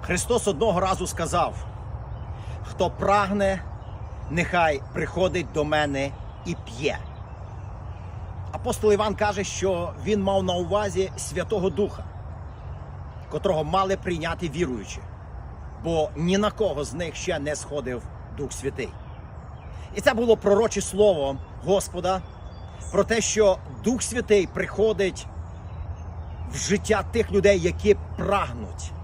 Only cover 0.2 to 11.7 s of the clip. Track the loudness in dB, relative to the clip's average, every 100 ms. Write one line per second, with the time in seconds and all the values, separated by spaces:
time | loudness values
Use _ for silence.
0.2 | 2 2 4 2 4 4 2 2 0 -2
1.2 | 0 2 2 0 -8 -10 -10 -10 -8 -10
2.2 | -8 -10 -8 -10 -10 -2 -2 0 4 4
3.2 | 4 2 2 0 -4 -10 -12 -10 -10 -10
4.2 | -4 -2 2 4 4 2 -2 -4 -4 2
5.2 | 2 2 -2 0 2 4 2 0 -2 -6
6.2 | -12 -10 -8 -6 -8 0 0 0 -6 -10
7.2 | -12 -12 -10 -10 -10 -10 -10 -10 -10 -10
8.2 | -10 -8 -8 -4 -2 2 6 6 4 2
9.2 | 0 0 -2 0 0 0 -2 -4 0 2
10.2 | 4 2 2 0 2 0 0 0 -2 -2
11.2 | -6 -4 0 2 2